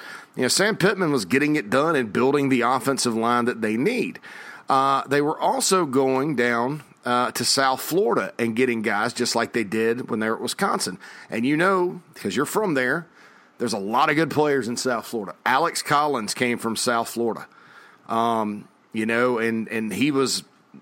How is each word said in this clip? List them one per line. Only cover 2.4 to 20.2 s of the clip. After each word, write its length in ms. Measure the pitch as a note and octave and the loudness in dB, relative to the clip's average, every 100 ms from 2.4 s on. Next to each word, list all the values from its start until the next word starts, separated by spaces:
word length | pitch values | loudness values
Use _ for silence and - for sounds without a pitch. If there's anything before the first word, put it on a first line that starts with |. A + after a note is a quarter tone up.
| C#3 | 2
the 140 | C3 | 2
offensive 520 | A#2 C3 C3+ C3 B2 | 2 2 0 0 0
line 300 | A2+ A#2 A#2+ A#2 | 0 2 2 0
that 140 | A2+ | -2
they 160 | G#2+ A2 | -2 0
need. 420 | E3 B3 G2+ - - - - - - | 0 0 -4 -6 -16 -18 -18 -14 0
Uh, 340 | C3 C3+ C3+ C3 | 2 2 0 0
they 140 | C#3+ | 0
were 180 | D3 - | 0 0
also 460 | E3+ B3+ - F#3 | 0 0 2 2
going 500 | D#3 B2+ C3+ C3 D3 | 2 2 2 2 0
down, 480 | B2+ A#2+ A#2+ B2 D3+ - - | 0 2 2 0 -4 -10 -10
uh, 260 | B2 B2 A#2+ | -2 0 0
to 120 | - | -2
South 380 | B2 - C3+ C3 | 0 2 2 0
Florida 500 | - E3 A3+ F#3+ F#2+ - | 0 0 2 2 0 -2
and 180 | A#2 A2 | -2 2
getting 240 | B2+ A#2 | 2 2
guys 320 | A2 G#2 A#2 | 0 0 -2
just 240 | - A#2+ A#2 | -2 -2 0
like 160 | A2+ | 0
they 100 | A#2+ | -2
did 460 | G2+ A2 A2+ A#2+ B2+ | -2 0 0 0 -2
when 100 | A2+ | -4
they 80 | A2 | -2
were 80 | A2+ | -2
at 40 | |
Wisconsin. 580 | A#2 - - - - F#2 - - - | -4 -2 0 0 -4 -8 -16 -20 -8
And 160 | A2+ | -4
you 100 | B2 | 0
know, 460 | D3+ F#3 F#3+ F3+ F3 - | 2 2 2 0 -4 -16
'cause 200 | - G#2 | -8 -4
you're 120 | G#2 C#3+ | -2 0
from 260 | G#3+ G#3+ | 0 0
there, 340 | C3+ B2+ D#3+ E3 - - - - - | 0 0 -2 -6 -20 -20 -20 -20 -6
there's 160 | A#2 | -4
a 40 | G#2+ | -4
lot 300 | G2 A#2+ D#3 | -2 2 2
of 80 | D3 | 2
good 140 | D#3+ | 2
players 360 | C#3 D3+ C#3 A2+ | 2 2 2 0
in 120 | A#2+ | -4
South 280 | B2+ A#2 - | -2 -4 -4
Florida. 280 | A#2 F#2+ - | -8 -8 -6
Alex 380 | - C3 E3 - | 0 2 2 -2
Collins 500 | - D3 D3+ C3+ G#2 | 0 2 2 0 -4
came 240 | - B2 A#2 | -2 0 0
from 200 | A2+ G#2+ | -2 -2
South 340 | - A#2 A2+ | 0 0 -2
Florida. 360 | A2+ A#2 G2+ - - - - - - - | -2 -2 -4 -10 -20 -20 -20 -20 -20 -4
Um, 580 | A2+ A#2 A2+ G#2+ G#2 - _ _ | 0 2 2 -2 -4 -12 _ _
you 100 | A2+ | -4
know, 320 | A2 A#2 B2+ A#2+ | 0 2 2 2
and, 300 | A2+ A2+ A2 | 0 -2 -4
and 240 | A2+ A2 | -4 -4
he 180 | G2 C#3+ | 0 0
was 340 | C3+ | 2